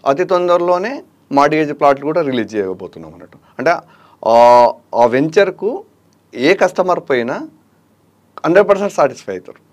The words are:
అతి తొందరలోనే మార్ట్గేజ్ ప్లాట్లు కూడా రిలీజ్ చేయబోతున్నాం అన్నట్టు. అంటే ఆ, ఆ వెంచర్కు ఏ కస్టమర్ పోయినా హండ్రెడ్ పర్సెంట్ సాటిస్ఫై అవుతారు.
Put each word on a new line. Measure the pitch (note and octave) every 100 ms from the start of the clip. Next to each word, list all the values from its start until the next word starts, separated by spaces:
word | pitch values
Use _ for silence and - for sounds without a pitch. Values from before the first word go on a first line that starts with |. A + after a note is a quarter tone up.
| -
అతి | D3
తొందరలోనే | F3+ F3+ F3+ F3 F3 F3+ A3 C#4+ - _ _
మార్ట్గేజ్ | C#3 D3 D#3 D3 C#3+
ప్లాట్లు | D3 C#3
కూడా | C#3+ E3+
రిలీజ్ | C#3+ B2 G2+
చేయబోతున్నాం | G#2+ F#2+ F#2+ F2 E2 D#2
అన్నట్టు. | E2+ - - _ -
అంటే | D3 F3 _ _ _ _ -
ఆ, | A#2 A#2+ A#2+ A#2+ - _ A2+
ఆ | A#2+
వెంచర్కు | B2+ D#3+ G3+ F#3+ - G3 F#4+ - _ _ _ _
ఏ | - C#3+
కస్టమర్ | G3 F3+ F#3 F3+ E3+ E3+
పోయినా | B2+ A#2 G3 D#4 _ _ _ _ _ _ _ _ - D#3+
హండ్రెడ్ | F#3 G3+
పర్సెంట్ | G3 G3+
సాటిస్ఫై | F#3 C#3 A#2+ -
అవుతారు. | F#2 - - _